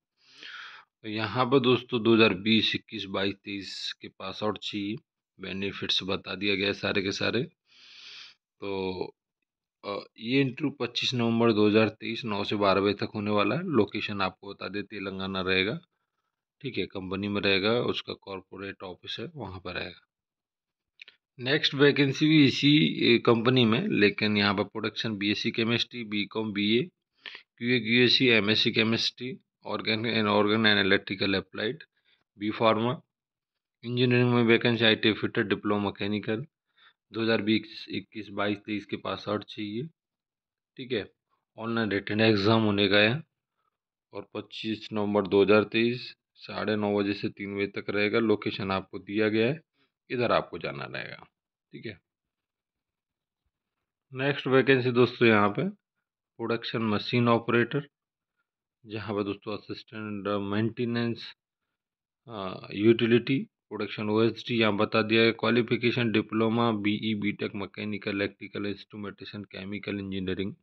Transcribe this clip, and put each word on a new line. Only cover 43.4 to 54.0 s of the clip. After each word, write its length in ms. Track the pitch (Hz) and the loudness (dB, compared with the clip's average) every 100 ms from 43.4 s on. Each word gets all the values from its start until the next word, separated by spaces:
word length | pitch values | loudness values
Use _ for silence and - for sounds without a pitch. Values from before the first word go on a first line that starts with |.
| _ _ _ _ _ _ _ | _ _ _ _ _ _ _
और 140 | 101 - | -16 -12
पच्चीस 560 | 104 107 - 110 107 - | -12 -12 -10 -6 -6 -6
नवंबर 340 | 107 101 104 95 | -4 0 0 4
दो 160 | 101 | 4
हज़ार 200 | 95 107 | 6 6
तेईस, 520 | 101 113 117 123 - - _ _ | 4 2 0 -2 -10 -20 _ _
साढ़े 380 | - 101 104 107 | -12 -6 -4 -2
नौ 220 | 104 104 | 0 0
बजे 160 | 101 | 0
से 160 | 101 107 | -2 -6
तीन 260 | - 101 101 | -8 -10 -4
बजे 120 | 101 | -4
तक 220 | 107 101 | -6 -6
रहेगा। 300 | 101 104 113 | -2 0 2
लोकेशन 520 | 113 104 117 - 98 | 2 0 -2 -6 -4
आपको 280 | 95 87 98 | -4 -4 -12
दिया 300 | 92 101 107 | -6 -2 0
गया 180 | 110 113 | 2 0
है, 140 | 160 - _ _ _ - | -2 -10 _ _ _ -10
इधर 220 | 127 117 | -4 0
आपको 260 | 90 - 87 | 0 0 -8
जाना 260 | 73 69 | -8 -10
रहेगा, 440 | - 64 - - - _ _ _ _ | -10 -12 -12 -14 -20 _ _ _ _
ठीक 140 | 143 117 | -16 -16
है। 140 | 101 _ _ _ _ _ _ _ _ _ _ _ _ _ _ _ _ _ _ _ _ | -16 _ _ _ _ _ _ _ _ _ _ _ _ _ _ _ _ _ _ _ _